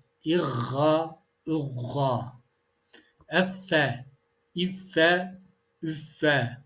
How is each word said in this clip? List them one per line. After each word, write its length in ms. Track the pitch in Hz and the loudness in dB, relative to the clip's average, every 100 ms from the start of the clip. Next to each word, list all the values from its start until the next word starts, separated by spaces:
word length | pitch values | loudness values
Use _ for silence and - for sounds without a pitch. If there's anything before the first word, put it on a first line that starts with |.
| _ _ 156 | _ _ 0
إغى. 880 | 175 156 123 120 131 151 156 165 - _ _ - | 0 2 -2 -2 2 4 4 0 -8 _ _ -4
أغى. 840 | 160 139 123 120 143 135 120 98 - _ _ _ _ _ - _ _ _ | -4 -4 -6 -6 -2 0 0 -4 -12 _ _ _ _ _ -20 _ _ _
أفى. 720 | 160 190 - - 160 139 123 - _ _ _ _ 175 | 0 0 -4 0 2 2 -2 -10 _ _ _ _ -4
إفى. 800 | 185 190 - 160 165 180 185 - - _ _ _ | -4 -4 -4 2 4 4 0 -10 -20 _ _ _
أفى. 720 | 160 151 - - 151 143 117 - | -8 -8 -10 -2 2 2 0 -6